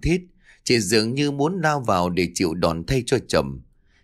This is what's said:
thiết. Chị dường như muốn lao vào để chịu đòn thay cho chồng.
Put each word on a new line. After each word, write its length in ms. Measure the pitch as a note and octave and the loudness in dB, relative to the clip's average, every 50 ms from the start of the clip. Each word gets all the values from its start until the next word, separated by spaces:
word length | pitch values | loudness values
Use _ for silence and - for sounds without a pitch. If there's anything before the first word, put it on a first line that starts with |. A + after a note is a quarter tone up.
thiết. 200 | - D3 F3 F#3 - - _ _ _ - - _ - | 0 0 0 0 -2 -8 _ _ _ -20 -20 _ -2
Chị 160 | - B2 A#2 | 0 2 2
dường 340 | G2 F2+ A#2 G#2+ G#2+ A#2 C3 | 2 2 2 2 2 0 0
như 180 | C#3+ D3 C#3+ | 0 0 0
muốn 300 | C#3 C#3 C#3+ D#3+ G3 F#3 | 0 0 0 0 0 0
lao 180 | D#3 D#3 D3 C#3+ | 0 0 0 0
vào 300 | A#2+ A2+ G2 F2 F2 F2+ | 0 0 2 2 2 0
để 200 | F2 F2+ F2+ E2 - | 0 0 -2 -2 -2
chịu 200 | - F#2+ D#2+ E2 | -2 -2 -2 0
đòn 300 | F2 E2+ E2+ E2 E2+ E2+ | 0 0 0 0 -2 -4
thay 180 | - C3+ B2+ A#2 | -2 -2 -2 0
cho 120 | - C3+ G#2 - | 0 -2 -2 0
chồng. 340 | - - D#2+ C#2 C#2 C2+ B1+ - - _ _ _ _ _ _ | 0 0 0 0 -2 -6 -12 -16 -20 _ _ _ _ _ _